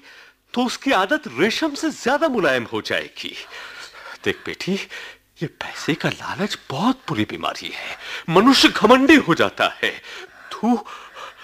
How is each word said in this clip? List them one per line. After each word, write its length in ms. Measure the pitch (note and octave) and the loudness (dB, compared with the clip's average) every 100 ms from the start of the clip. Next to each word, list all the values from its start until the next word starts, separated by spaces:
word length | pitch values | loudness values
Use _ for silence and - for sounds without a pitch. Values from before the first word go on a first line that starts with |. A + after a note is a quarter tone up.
| - - - _ _ | -14 -20 -20 _ _
तो 100 | A#3+ B3 | -4 -2
उसकी 260 | - C4+ | -2 0
आदत 320 | G3+ F#3+ D4+ A#3+ | 2 2 -2 -4
रेशम 460 | A2+ G#3 - D#4+ | 0 0 0 -4
से 160 | - D#4+ | -2 -4
ज्यादा 380 | - - C#4+ D#4+ | -2 0 0 2
मुलायम 360 | A#3+ D#3+ B2+ | 2 2 0
हो 180 | A#2 A2 | -2 -6
जाएगी। 520 | - F2 D2+ - - - - - - - - - - - | -2 -4 -4 -10 -12 -12 -16 -16 -16 -16 -18 -18 -18 -6
देख 180 | - - - | -4 -4 -6
बेटी, 280 | - - G3 - - - - _ _ | -8 -4 -4 -6 -14 -16 -20 _ _
ये 60 | D#3 | -10
पैसे 460 | - - - - | -8 -12 -8 -4
का 160 | - D#3 | -2 -2
लालच 480 | - - A#2+ G3+ - - | -4 -8 -6 -6 -6 -8
बहुत 320 | C3 A3+ B3+ - | -2 0 -2 -4
बुरी 180 | B2 G#2+ | -4 -4
बीमारी 380 | E2 D#2+ - F2 | -4 -6 -6 -10
है, 300 | - - - - - - | -12 -12 -12 -12 -12 2
मनुष्य 400 | E3+ A#3+ C4 C#4+ | 6 6 8 6
घमंडी 460 | - G#3+ C4 C#4 D4+ | 4 6 6 8 8
हो 180 | - | 6
जाता 340 | D3+ G2+ - G#2+ - | 2 2 2 -2 0
है। 80 | G#3+ - - - - - - | -4 -4 -12 -16 -18 -20 -16
तू, 260 | - A3 A#3+ - - - - - - | -4 0 0 -2 -16 -18 -16 -18 -18